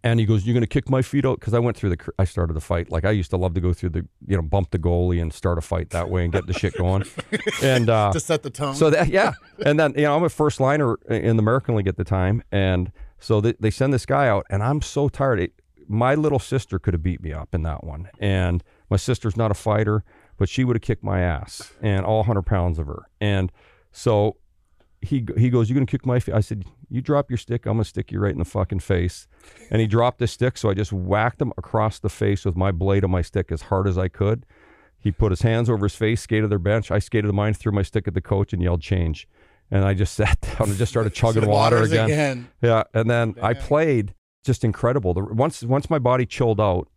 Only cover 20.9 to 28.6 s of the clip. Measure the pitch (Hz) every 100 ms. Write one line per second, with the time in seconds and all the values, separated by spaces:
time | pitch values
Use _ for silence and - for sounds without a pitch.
20.9 | 110 101 92 90 76 - - - - 107
21.9 | 95 90 110 104 101 85 98 87 80 73
22.9 | 71 - _ 104 98 92 _ _ _ _
23.9 | - 127 107 107 - _ _ _ _ _
24.9 | _ - 139 113 - 123 120 110 131 131
25.9 | 135 127 123 - 107 - 104 92 _ -
26.9 | - 127 143 143 123 - 117 110 110 104
27.9 | - - 98 101 - 85 101